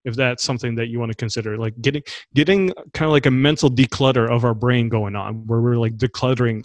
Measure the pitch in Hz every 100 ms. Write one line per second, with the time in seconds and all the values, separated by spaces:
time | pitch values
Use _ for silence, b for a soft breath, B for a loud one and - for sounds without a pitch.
0 | 127 117 127 123 - 123 120 113 117 117
1 | 113 110 113 117 107 107 110 117 139 147
2 | B B B 139 156 196 185 - - -
3 | 156 147 139 127 143 151 139 123 131 -
4 | 135 123 113 120 120 110 123 123 117 110
5 | 101 101 101 110 110 117 120 120 113 110
6 | 127 - 127 123 120 110